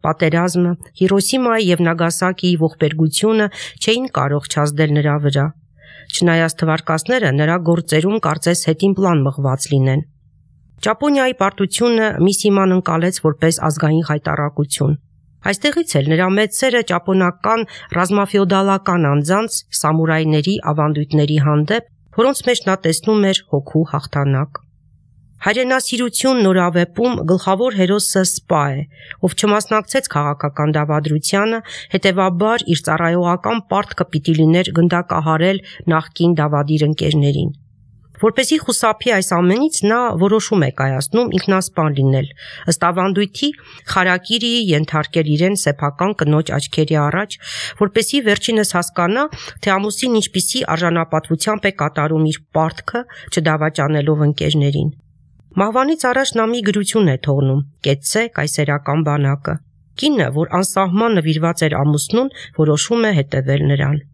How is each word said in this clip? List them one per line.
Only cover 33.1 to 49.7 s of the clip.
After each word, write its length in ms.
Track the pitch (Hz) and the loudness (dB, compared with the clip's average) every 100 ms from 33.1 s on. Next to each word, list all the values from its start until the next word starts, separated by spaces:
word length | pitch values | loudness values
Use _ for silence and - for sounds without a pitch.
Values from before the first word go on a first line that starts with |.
| 175 175 180 208 233 | 0 0 0 -2 -4
պարտքը 420 | - 196 202 - 175 | -2 -4 -4 -6 -4
պիտի 300 | 156 143 160 | -2 0 2
լիներ 360 | 160 170 185 | 4 4 2
գնդակահարել 880 | 165 170 175 175 170 156 156 175 196 - - - | 0 2 0 -2 -2 0 0 0 -2 -6 -8 -2
նախկին 480 | 160 156 - 170 | -2 -2 0 2
դավադիր 520 | 165 147 147 143 156 151 | 2 0 0 0 0 0
ընկերներին։ 680 | 151 156 151 143 143 120 - _ _ - - _ - | 0 0 2 2 0 -4 -6 _ _ -20 -20 _ -2
Որպեսզի 420 | 214 220 254 311 | 0 0 0 -2
խուսափի 520 | - 196 226 214 240 | 0 0 0 0 0
այս 200 | 208 190 | 0 0
ամենից, 460 | 175 180 214 311 - | 2 2 2 0 0
նա 200 | 202 233 247 | 2 2 0
որոշում 480 | 170 196 220 - 208 | 0 2 2 2 0
է 80 | 135 | 0
կայացնում 600 | - 135 135 143 226 240 | 0 -2 -2 0 0 0
ինքնասպան 600 | 190 - 190 185 - 156 | -2 0 0 0 -2 -2
լինել, 360 | 139 135 131 139 - - - | 2 2 2 -2 -10 -20 -8
ըստ 220 | - 170 | -4 0
ավանդույթի՝ 640 | 175 175 185 190 202 - 285 294 - - | 0 0 0 0 -2 -2 -6 -6 -18 -20
Խարակիրիի 800 | - 190 185 180 180 226 233 240 | -4 0 2 0 -2 -4 0 0
ենթարկել 680 | 208 151 151 156 151 170 156 | 0 0 0 -2 -2 -2 0
իրեն 260 | 147 180 196 | 2 0 0
սեփական 580 | - 143 147 143 185 | -2 -2 -4 -2 -4
կնոջ 380 | 208 147 151 156 | 0 2 2 0
աչքերի 460 | 143 - - 156 156 | -4 -4 -2 0 2
առաջ, 400 | 147 175 208 - - - - | 0 -2 -6 -10 -14 -12 -12
որպեսզի 480 | - 208 226 226 285 | -4 -2 0 0 0
վերջինս 500 | 220 202 - 220 202 | 0 0 0 0 0
հասկանա, 520 | 180 175 - 175 226 302 - - | -2 -4 -2 0 0 -2 -6 -16
թե 200 | - - | -6 -2